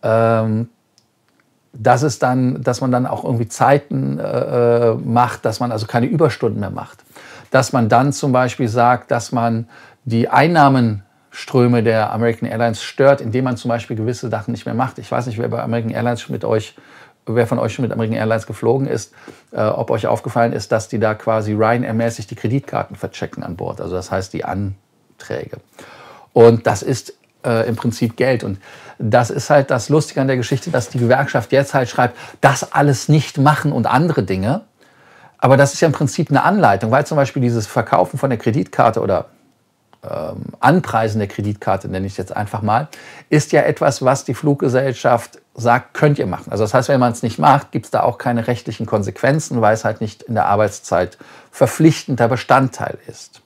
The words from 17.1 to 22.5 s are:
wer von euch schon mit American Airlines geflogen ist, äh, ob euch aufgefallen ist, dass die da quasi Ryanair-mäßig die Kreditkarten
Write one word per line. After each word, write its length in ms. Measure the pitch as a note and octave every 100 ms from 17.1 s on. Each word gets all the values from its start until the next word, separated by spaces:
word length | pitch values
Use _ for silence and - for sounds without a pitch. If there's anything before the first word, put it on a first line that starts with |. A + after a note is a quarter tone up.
| _
wer 220 | - A2+ A2+
von 120 | A#2+
euch 140 | A2+
schon 120 | -
mit 80 | A#2+
American 260 | A#2 A2+ A2+
Airlines 280 | A2 A2 -
geflogen 400 | G2+ A2+ C3+ C3+
ist, 280 | A#2+ - _ - - _
äh, 100 | -
ob 280 | G#2+ - A#2+
euch 160 | A2+ B2
aufgefallen 460 | A#2 - A#2+ A#2
ist, 180 | - -
dass 180 | A2+ -
die 100 | A2+
da 160 | A2
quasi 400 | G#2+ - A2 G#2+
Ryanair-mäßig 720 | G#2+ A2 A#2+ B2 A2 A#2 A2+ G#2+
die 100 | A#2
Kreditkarten 580 | A2+